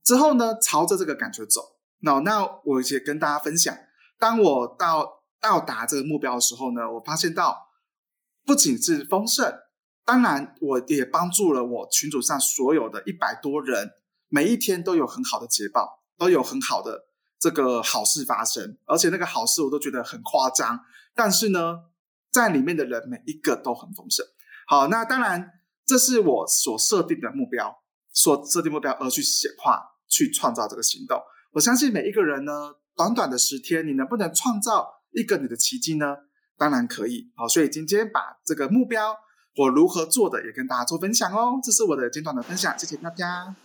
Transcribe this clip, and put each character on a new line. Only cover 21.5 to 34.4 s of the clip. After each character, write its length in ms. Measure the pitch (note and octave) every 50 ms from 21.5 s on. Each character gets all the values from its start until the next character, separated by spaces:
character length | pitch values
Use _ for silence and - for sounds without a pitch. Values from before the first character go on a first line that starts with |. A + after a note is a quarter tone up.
| F#3+ F3 E3 E3 E3+ E3+ - _ _ _ _ _ _ _ _ _
在 180 | - B3 A#3 G#3+
里 120 | E3 C3+
面 140 | B2+ E3 F3
的 80 | D3+ C#3
人 240 | B2 B2 A#2 A2+
每 140 | B2+ B2 A2+ _
一 60 | A2+ -
个 220 | - - D3+ B2
都 200 | - - B2+ A#2
很 180 | - - E2+ -
丰 160 | - - -
盛。 160 | - - - _ _ _ _ _ - - -
好， 200 | - C#3+ C#3+ C#3
那 180 | D3+ G#3 A3+ A3+
当 160 | A3+ B3+ C4
然 300 | A#3+ G3+ F3+ F3 F#3 - _ _ _ _ _ _ _
这 120 | - C4
是 220 | B3 - B3 B3+ A3+
我 280 | G3+ D#3 B2 G#2 E2
所 280 | - - - - C3+ A2 G#2+
设 240 | - - A3 F#3 D#3+
定 180 | - D#3+ -
的 100 | C3 A2+
目 160 | - C#3 B2+
标， 360 | - - A#2 G#2+ G2 - _ _ _ _ _ _ _
所 320 | - - - E3+ C#3+ C#3 C#3+
设 160 | - - F3+
定 100 | D#3 D#3+
目 80 | D3 D3
标 120 | C#3+ C#3 B2+
而 160 | - C#3 C3
去 120 | B2 D3
显 300 | C3+ - - - - - -
化、 240 | - - C#3 A2+ - - - _ _ _ _
去 200 | - - C#3+ B2
创 240 | - - - B2+ A#2
造 140 | B2 A2
这 80 | - -
个 80 | A#2 A2+
行 220 | - - - -
动。 140 | - B2+ - - - _ _ _ _ _
我 80 | D3+
相 140 | D#3 A#3 B3+
信 160 | A#3+ D4 C4+ G#3
每 140 | D#3 -
一 40 | G#3
个 100 | G3 A3
人 220 | F#3+ D3+ C#3+ C3+ C#3
呢， 320 | D3 D3 D3 D3 D3 - _ _ _ _
短 180 | - A3 A3 A#3
短 160 | A#3+ G#3 C#3
的 80 | B2+
十 200 | B2 - - C#3+
天， 300 | C3 - - E3+ E3 D#3+
你 60 | D3+ C3+
能 120 | C3+ C3
不 120 | - A#3+
能 160 | G#3+ F#3+ E3 E3+
创 280 | -